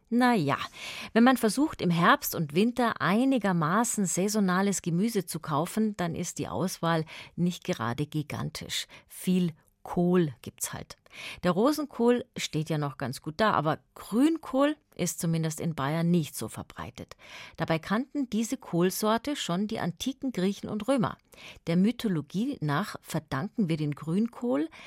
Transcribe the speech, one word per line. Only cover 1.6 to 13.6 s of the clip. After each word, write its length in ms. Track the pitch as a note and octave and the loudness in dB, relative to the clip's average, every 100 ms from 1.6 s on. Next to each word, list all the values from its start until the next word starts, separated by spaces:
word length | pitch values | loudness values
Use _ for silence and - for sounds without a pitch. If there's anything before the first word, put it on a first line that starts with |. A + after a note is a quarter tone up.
| D#4 - | 0 0
im 80 | F3+ | 0
Herbst 440 | E3+ F#3 C4+ - | 4 6 6 2
und 220 | A#2+ D3 D3+ | -4 0 2
Winter 460 | A3+ A#3+ A#3 - | 2 2 0 2
einigermaßen 1040 | D3+ G#3 C4+ C4+ G3+ F3 D3+ G3 A#3 - F#3+ | 2 4 4 2 2 2 2 2 0 0 0
saisonales 760 | - G3 G#3+ F#3+ F3+ G3+ G3 | 0 0 2 2 2 2 0
Gemüse 440 | - E3 A3+ A3 F3+ | -2 0 2 0 -4
zu 160 | D#3+ | -8
kaufen, 560 | - C#3+ F3 - A3 G#3 | -2 -2 0 0 -2 0
dann 180 | F3 - | -4 -2
ist 240 | F3 - | -6 -6
die 80 | C#3 | -6
Auswahl 560 | G2+ F3+ - E3 E3 D#3 - - - | -2 -2 -2 0 0 -2 -10 -16 -2
nicht 300 | F3 E3+ - | -2 -2 -6
gerade 400 | F3+ A2+ A#2+ D3 | -2 -2 -2 -4
gigantisch. 840 | D3+ D3 A2+ C#3+ - - - - - _ | -4 -6 -6 -8 -8 -8 -8 -8 -14 _
Viel 420 | - - F3+ F3 D#3+ _ _ | -8 0 2 2 -2 _ _
Kohl 500 | - - F3 F3+ D#3+ A#2+ | -6 0 4 4 2 -2
gibt's 300 | - - - | -14 -10 -10
halt. 240 | - - - _ - - - | -8 -14 -20 _ -16 -16 -2
Der 80 | F3+ | 0
Rosenkohl 720 | E3+ B3 D4+ C#4+ - A#3 B3 - - | 4 4 2 -4 2 4 4 0 -10
steht 320 | - D#3 D#3 | -6 -4 -2
ja 80 | D#3 | -2
noch 200 | D3 - | -2 -4
ganz 240 | B2 - | -6 -6
gut 120 | - D#3 | -10 0
da, 140 | G#3+ | 2
aber 280 | D3+ | 2